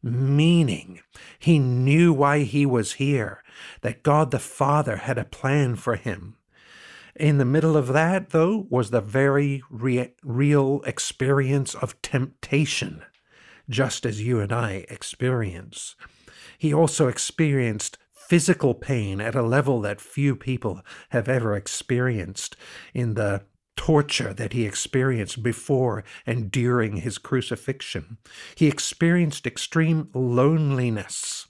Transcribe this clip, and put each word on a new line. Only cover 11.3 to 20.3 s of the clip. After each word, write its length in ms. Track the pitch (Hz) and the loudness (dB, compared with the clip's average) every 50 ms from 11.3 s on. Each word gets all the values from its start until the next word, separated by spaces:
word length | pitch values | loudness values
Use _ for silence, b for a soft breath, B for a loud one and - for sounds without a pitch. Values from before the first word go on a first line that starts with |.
| 139 139 139 127 135 143 135 - - | 2 2 2 2 0 0 0 -2 -6
of 260 | - - 107 - _ - | -8 -8 -8 -8 _ -12
temptation, 1000 | - - 131 127 135 - _ - - - 139 160 139 - - - - 151 - - - _ b b b b b b b b b b - | -4 -2 -2 -2 -2 -6 _ -8 -2 0 0 0 0 -2 -4 -6 -6 -10 -14 -18 -20 _ b b b b b b b b b b -6
just 360 | 120 104 135 123 - - - | -2 0 0 0 -2 -4 -4
as 160 | 120 107 104 | -6 -4 -4
you 200 | 107 120 123 113 | -2 -2 0 0
and 120 | 101 101 107 | 0 -2 -2
I 320 | 117 120 110 95 98 - - | -2 -2 -4 -6 -8 -10 -12
experience. 1040 | 113 - - - - _ 123 127 127 123 113 98 87 85 - - - - - - - B B B B B B B B B B B B B | -16 -14 -14 -14 -10 _ -2 -2 -2 -2 -2 -4 -6 -10 -14 -16 -16 -16 -16 -16 -16 B B B B B B B B B B B B B
He 160 | - 156 143 | -2 0 4
also 320 | 151 165 151 147 - 160 | 4 4 4 4 2 2
experienced 920 | 127 120 - - - - - 160 151 139 135 123 117 107 107 - - - - _ _ _ | 2 2 -2 -6 -8 -2 0 0 2 2 0 0 0 -2 -4 -6 -10 -12 -14 _ _ _
physical 600 | _ - - - 170 - - 180 - - 139 113 | _ -2 2 2 2 4 4 2 2 2 0 0
pain 460 | - - - 139 123 107 98 98 98 | 0 -2 -4 -2 -2 -2 -2 -4 -4
at 140 | 104 113 110 | -4 -4 -2
a 80 | 131 120 | 0 0
level 380 | 113 120 139 143 131 135 120 | 2 2 2 2 2 0 0
that 200 | 101 104 104 - | 0 -4 -6 -6
few 360 | - - - - 139 143 | -10 -10 -4 0 0 0